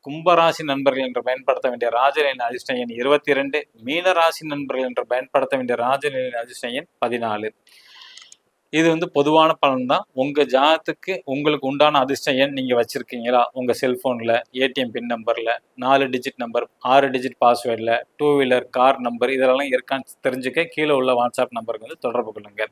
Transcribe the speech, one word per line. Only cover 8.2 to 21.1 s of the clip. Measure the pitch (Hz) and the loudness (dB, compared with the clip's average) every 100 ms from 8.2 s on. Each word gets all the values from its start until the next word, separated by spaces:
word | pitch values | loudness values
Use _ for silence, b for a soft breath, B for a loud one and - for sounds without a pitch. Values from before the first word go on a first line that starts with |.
| B B _ _ _ | B B _ _ _
இது | 151 165 | 2 2
வந்து | 160 170 143 | 2 0 2
பொதுவான | 143 156 160 | 4 6 4
பலன் | 156 147 131 127 | 4 2 2 0
தான். | 165 220 131 | -2 -2 -4
உங்க | 139 147 135 | -2 0 2
ஜாதகத்துக்கு | 131 147 160 - 156 - 190 - | 4 4 2 -2 -8 -6 -8 -4
உங்களுக்கு | 135 147 147 135 | -2 0 -2 -4
உண்டான | 139 151 151 | 2 4 4
அதிர்ஷ்ட | 135 139 - 131 | 0 -2 -2 0
எண் | 139 135 | 0 -2
நீங்க | 131 120 | 0 0
வச்சிருக்கீங்களா? | 113 135 120 123 117 123 123 | 0 -4 -8 -8 0 2 2
உங்க | 131 123 | -2 -2
செல்போன்ல, | 113 131 123 135 120 113 120 - 127 | 0 0 -2 -2 -2 0 0 -2 -4
ஏ | 131 | -2
டி | 127 | -2
எம் | 123 117 | -4 -6
பின் | 120 | -6
நம்பர்ல, | 120 110 117 113 120 _ - | -4 -2 -2 -2 -4 _ -6
நாலு | 127 139 139 | 2 2 2
டிஜிட் | 127 131 - | -4 -8 -8
நம்பர், | 120 117 117 _ 123 | -4 -4 -6 _ 4
ஆறு | 135 139 | 4 4
டிஜிட் | 127 127 - | -2 -4 2
பாஸ்வேர்டுல, | 120 120 123 113 113 117 - _ | 2 2 -2 -4 0 -2 -4 _
டூ | 147 143 | 0 2
வீலர், | 131 127 123 | 4 2 0
கார் | 127 127 131 | 2 4 4
நம்பர், | 123 117 123 131 | -4 -2 -2 2
இதெல்லாம் | 131 131 139 | 2 2 0
இருக்கான்னு | 127 - 135 - - | -2 -2 -6 -6 -6
தெரிஞ்சுக்க | 135 127 127 165 165 | -4 -2 -4 -2 -4
கீழே | - 151 139 | -2 2 2
உள்ள | 127 | 2